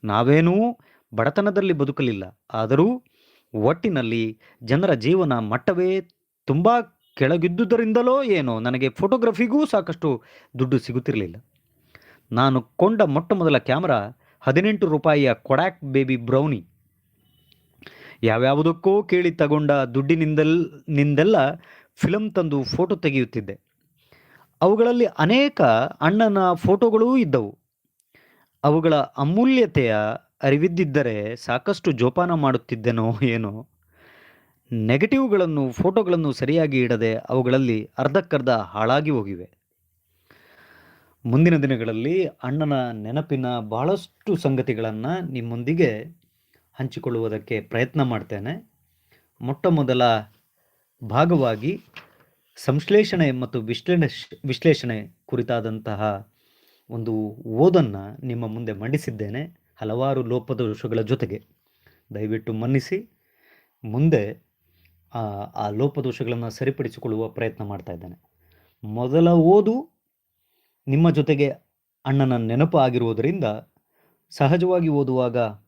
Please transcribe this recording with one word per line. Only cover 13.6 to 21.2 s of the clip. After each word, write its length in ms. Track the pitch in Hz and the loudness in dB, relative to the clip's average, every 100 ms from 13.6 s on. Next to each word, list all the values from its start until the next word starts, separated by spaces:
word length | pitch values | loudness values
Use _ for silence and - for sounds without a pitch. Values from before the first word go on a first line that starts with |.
| - 131 180 120 101 - _ _ | 2 -2 2 0 -2 -12 _ _
ಹದಿನೆಂಟು 460 | - 139 202 208 180 | 0 2 2 0 0
ರೂಪಾಯಿಯ 480 | 151 160 147 135 | 2 2 4 2
ಕೊಡಾಕ್ 500 | 113 - 135 180 180 | 0 0 2 2 -4
ಬೇಬಿ 320 | 143 135 131 127 | -2 0 0 -2
ಬ್ರೌನಿ. 500 | 117 131 151 120 - _ _ _ _ _ _ _ _ _ _ _ - - - - | 0 0 0 -4 -8 _ _ _ _ _ _ _ _ _ _ _ -20 -20 -20 -2
ಯಾವ್ಯಾವುದಕ್ಕೋ 800 | 113 110 127 143 156 165 190 202 | 0 2 2 2 2 0 2 0
ಕೇಳಿ 280 | 208 180 175 | 2 0 0
ತಗೊಂಡ 400 | 165 147 151 147 | 0 0 2 2
ದುಡ್ಡಿನಿಂದಲ್-, 1000 | 143 131 123 139 165 156 151 156 165 165 151 - | 2 0 -2 0 0 2 2 2 2 0 -8 -4
ನಿಂದೆಲ್ಲ 680 | 147 143 143 | 2 2 4